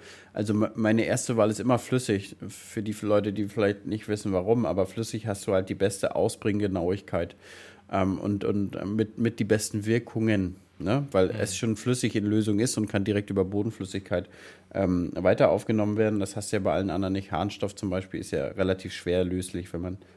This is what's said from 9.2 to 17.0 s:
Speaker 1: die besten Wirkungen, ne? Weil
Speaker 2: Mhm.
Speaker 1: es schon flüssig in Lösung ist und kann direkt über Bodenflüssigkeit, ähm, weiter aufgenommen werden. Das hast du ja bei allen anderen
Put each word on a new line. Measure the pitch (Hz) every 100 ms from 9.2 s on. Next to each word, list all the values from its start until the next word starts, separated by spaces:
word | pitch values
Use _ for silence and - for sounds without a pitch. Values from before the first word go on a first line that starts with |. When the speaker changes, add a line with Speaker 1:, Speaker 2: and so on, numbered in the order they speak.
| 117 -
Speaker 1:
die |
besten | 104 107 - 107 104
Wirkungen, | 117 117 113 113 104 92 92 - -
ne? | 87 131 143
Weil | 95 92
Speaker 2:
Mhm. | 110
Speaker 1:
es | 110 95
schon | 117 107
flüssig | 123 123 117 110
in | 104
Lösung | 107 110 101
ist | 120 -
und | 104
kann | 104
direkt | 98 101 101
über | 98 92
Bodenflüssigkeit, | 101 107 - 95 98 - 90 - - - - -
ähm, | - 92 90 87 -
weiter | 95 110 117
aufgenommen | 95 - 110 104 104
werden. | 107 107
Das | 98 107
hast | -
du | 104
ja |
bei | 95
allen | 80 98
anderen | 95